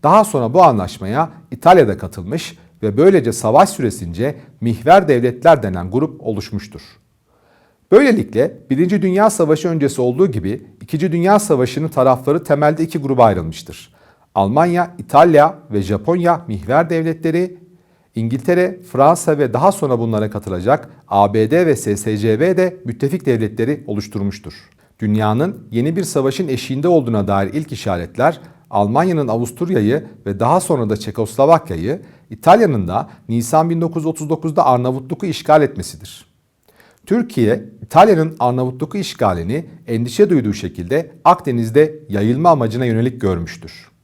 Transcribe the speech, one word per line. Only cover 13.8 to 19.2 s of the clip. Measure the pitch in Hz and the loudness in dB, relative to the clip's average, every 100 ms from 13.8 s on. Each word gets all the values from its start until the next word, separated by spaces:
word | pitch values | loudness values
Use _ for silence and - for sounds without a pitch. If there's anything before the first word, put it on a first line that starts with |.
| - _ _ _ _ | -20 _ _ _ _
Almanya, | - 98 131 175 170 170 - | -2 0 2 0 0 -4 -8
İtalya | - 143 170 151 151 - - | 0 4 6 6 4 0 -6
ve | 104 | -4
Japonya | 92 101 104 175 170 170 170 | -2 -4 -2 0 0 -2 -4
mihver | 104 82 139 165 | -10 -2 0 0
devletleri, | 165 160 160 160 165 180 180 _ _ _ _ _ | -2 -4 -4 -2 -2 -4 -8 _ _ _ _ _
İngiltere, | - 113 127 135 175 180 180 - | -6 -4 -4 0 0 0 -4 -10
Fransa | 123 143 165 | 2 4 4